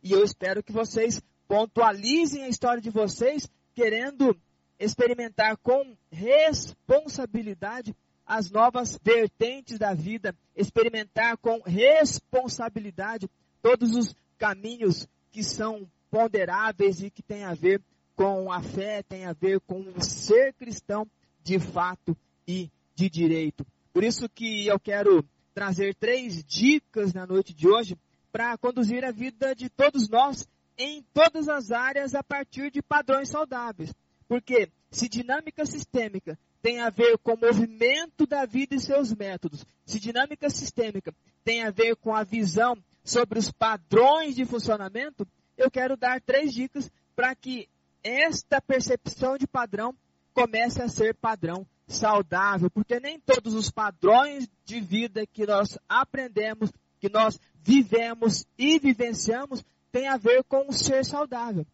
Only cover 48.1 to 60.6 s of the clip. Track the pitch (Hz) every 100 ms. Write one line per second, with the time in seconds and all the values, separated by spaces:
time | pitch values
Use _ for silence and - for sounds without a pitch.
48.1 | 254 320 311 - 277 - 262 - 247 -
49.1 | - 254 277 269 262 240 196 226 262 _
50.1 | _ _ - 240 220 240 233 240 - 220
51.1 | 226 226 220 165 180 190 _ _ - 220
52.1 | 208 175 175 196 196 180 - 208 240 277
53.1 | 320 - 262 208 220 214 - 214 180 185
54.1 | 226 285 285 247 _ - 233 190 202 233
55.1 | 196 214 - 208 202 202 - _ 220 269
56.1 | 269 254 208 214 220 214 - _ _ 196
57.1 | 208 220 - _ _ - 277 220 226 233
58.1 | 233 226 - - _ 262 320 277 220 240
59.1 | 220 208 233 277 254 - _ _ 247 269
60.1 | 269 208 262 262 269